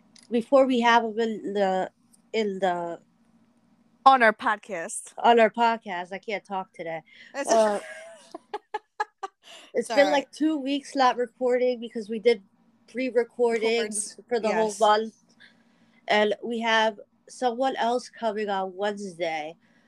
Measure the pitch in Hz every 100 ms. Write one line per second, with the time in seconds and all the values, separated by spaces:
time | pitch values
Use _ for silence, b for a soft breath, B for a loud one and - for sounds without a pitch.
0 | _ _ _ 233 214 269 262 247 233 233
1 | 226 214 226 208 156 202 190 185 180 -
2 | _ _ _ 220 208 190 185 175 170 170
3 | _ _ _ _ _ _ _ _ _ _
4 | 269 262 226 214 247 208 - 180 180 -
5 | - - 233 240 214 226 233 226 214 175
6 | 175 190 - 196 - 190 185 - 165 160
7 | - B B 269 277 226 214 202 - -
8 | - - - - _ - - 415 - -
9 | 427 _ 392 _ B B B - 226 240
10 | 285 285 - - 311 311 262 285 - 277
11 | 254 226 247 - 254 247 254 240 233 233
12 | 202 226 233 233 - _ _ _ _ 226
13 | 262 233 233 - 233 233 220 233 220 214
14 | - - - 240 214 226 220 208 214 214
15 | 226 - _ _ b b b b b b
16 | - 208 214 - 226 233 226 220 220 208
17 | - _ - - 247 240 269 - 226 247
18 | - - 226 208 214 196 190 180 202 202
19 | 202 165 170 160 156 165 b b